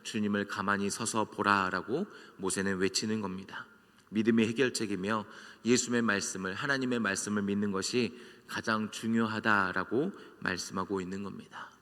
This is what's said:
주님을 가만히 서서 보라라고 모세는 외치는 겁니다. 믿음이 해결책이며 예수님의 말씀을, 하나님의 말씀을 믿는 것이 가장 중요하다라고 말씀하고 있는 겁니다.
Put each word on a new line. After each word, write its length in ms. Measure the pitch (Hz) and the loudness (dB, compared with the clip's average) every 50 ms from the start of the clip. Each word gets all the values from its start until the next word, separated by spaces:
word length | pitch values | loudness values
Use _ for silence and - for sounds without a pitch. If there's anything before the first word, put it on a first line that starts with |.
| - | -10
주님을 420 | - - 110 104 104 101 101 101 | -4 -2 0 0 2 2 0 0
가만히 440 | 101 - 104 98 95 101 101 101 101 | -2 -2 -2 0 2 2 2 2 -2
서서 360 | 98 - 117 104 - 113 107 | -2 -2 -4 -2 0 0 0
보라라고 800 | - - - 104 104 101 101 95 92 90 92 85 - 110 156 202 - - - - - - - | 0 -2 0 4 4 4 4 4 2 0 -2 -2 -2 -2 -2 -2 -4 -8 -20 -20 -20 -14 -6
모세는 400 | 95 95 90 98 95 98 98 92 | -4 -2 0 0 0 0 0 2
외치는 440 | 92 95 - - - 110 110 110 | 2 2 2 0 -2 0 -2 -2
겁니다. 440 | 104 98 92 92 98 - - - - - - - _ _ _ - - _ | -2 -4 -6 -8 -10 -12 -12 -14 -14 -14 -18 -20 _ _ _ -20 -20 _
믿음이 360 | - 107 110 113 117 113 113 107 | 0 2 4 6 6 6 6 4
해결책이며 800 | 117 113 135 123 - - 113 98 101 92 92 101 113 110 101 - - - - - - - - | 4 2 2 2 2 -2 -2 -2 -2 -2 0 0 0 -2 -2 -6 -12 -18 -18 -20 -20 -6 2
예수님의 360 | 113 123 120 - - 120 120 | 4 4 4 4 2 2 2
말씀을, 520 | 117 110 101 101 92 - - 95 92 92 92 | 4 4 2 2 0 -2 -6 -4 -4 -4 -4
하나님의 460 | 98 - 143 139 135 131 127 123 120 | -4 -2 0 0 0 0 0 0 0
말씀을 420 | 113 98 98 95 - 104 104 104 | 2 0 0 0 -2 0 0 0
믿는 300 | 101 98 101 101 104 104 | 2 2 2 2 0 0
것이 480 | 98 95 95 - - 123 120 104 - - - - - - - - | 0 -2 -2 0 0 2 0 0 -2 -8 -18 -20 -20 -20 -16 -10
가장 440 | - 107 - - 110 110 107 101 | -8 -6 -2 0 0 0 0 -4
중요하다라고 1200 | - - - 113 113 113 113 110 110 107 104 117 107 101 95 90 92 95 90 - - 120 151 190 - - - - - - | -6 -6 -2 0 2 2 2 2 0 0 2 4 4 4 4 2 0 -2 -4 0 0 0 0 0 -4 -8 -16 -20 -18 -6
말씀하고 600 | - - 92 87 - - - 95 95 87 101 95 | -2 -2 -2 -2 -4 -6 -4 -4 -4 -2 -2 -2
있는 220 | 92 90 95 98 101 | -2 -4 -6 -8 -8
겁니다. 460 | 98 101 - - - - - - - - - | -8 -10 -12 -14 -14 -14 -16 -16 -16 -18 -20